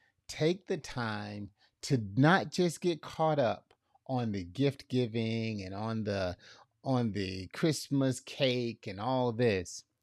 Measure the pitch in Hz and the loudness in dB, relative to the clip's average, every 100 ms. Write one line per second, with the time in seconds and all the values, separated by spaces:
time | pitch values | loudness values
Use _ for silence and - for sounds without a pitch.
0 | _ _ - - 156 185 - 180 - 131 | _ _ -12 0 0 0 -4 -6 -6 -6
1 | 117 104 104 104 101 _ _ _ - 135 | -4 -6 -8 -10 -12 _ _ _ -2 0
2 | 104 101 147 175 147 - 180 - 180 160 | 0 4 6 6 2 0 0 0 -2 -2
3 | - - 160 147 117 101 _ _ _ _ | -6 0 2 4 2 0 _ _ _ _
4 | - 131 117 101 87 92 139 135 - 127 | -6 -2 -2 -2 -4 0 0 0 -2 0
5 | 123 113 113 113 113 107 95 98 110 113 | 0 0 -2 -2 -2 -4 -6 -6 -4 -2
6 | 104 98 92 90 - - - _ 135 131 | 0 0 0 -4 -12 -20 -20 _ -2 0
7 | 117 98 95 95 92 - 165 143 - 139 | 2 0 -2 -4 -8 0 0 0 0 0
8 | 135 131 - - 135 123 120 113 110 98 | 2 0 -6 0 0 2 -2 -6 -10 -6
9 | 113 131 123 113 123 95 87 - - _ | -2 0 0 4 4 4 0 -10 -18 _